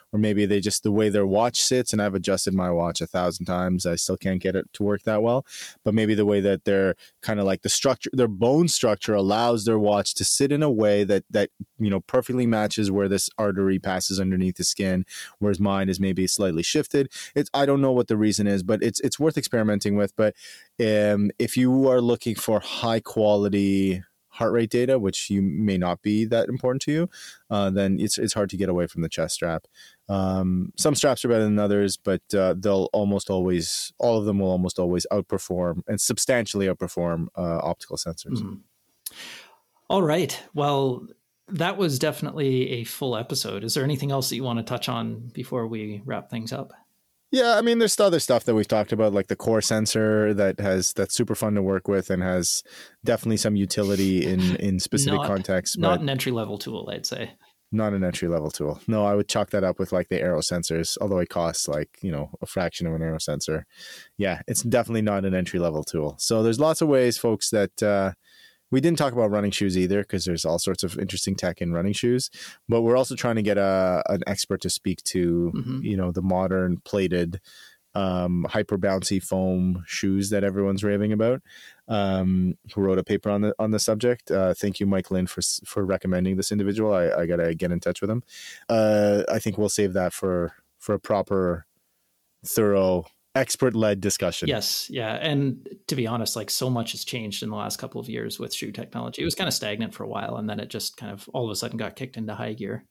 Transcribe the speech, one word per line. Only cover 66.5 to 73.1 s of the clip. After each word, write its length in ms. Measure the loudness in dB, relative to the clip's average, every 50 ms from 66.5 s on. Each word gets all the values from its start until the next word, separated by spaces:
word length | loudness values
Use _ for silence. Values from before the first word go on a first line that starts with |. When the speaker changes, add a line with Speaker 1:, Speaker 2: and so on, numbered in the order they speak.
| 2 4
Speaker 1:
lots 220 | 2 2 2 2
of 80 | 2 4
ways, 280 | 4 4 4 4 2 0
folks, 320 | 0 0 0 0 -2 0
that, 300 | 2 2 0 0 0 -2
uh, 300 | 0 2 2 2 0 0 -2 -6 _ _ _ -20 -20 -20 _ _ _ _
we 80 | 0 2
didn't 180 | 2 2 2 2
talk 140 | 0 0
about 200 | 2 2 2 2
running 200 | 2 2 0 0
shoes 260 | 0 0 0 0 2 2
either, 240 | 2 2 2 0
'cause 220 | -2 -2 -4 -4 -2
there's 220 | -2 -4 -2 0
all 120 | 0 0 0
sorts 240 | 0 -2 -2 -2
of 160 | -4 -6 -4 -4
interesting 380 | -6 -4 -4 -6 -4 -4 -4
tech 260 | -2 -2 -4 -4 -2
in 120 | -4 -2 -2
running 180 | 0 0 0
shoes, 380 | -2 0 0 0 0 0 -2 -4 -10 -14 -18 -18 -18 -20 _ 0
but 140 | 0 2 4
we're 120 | 4 4
also 200 | 4 2 0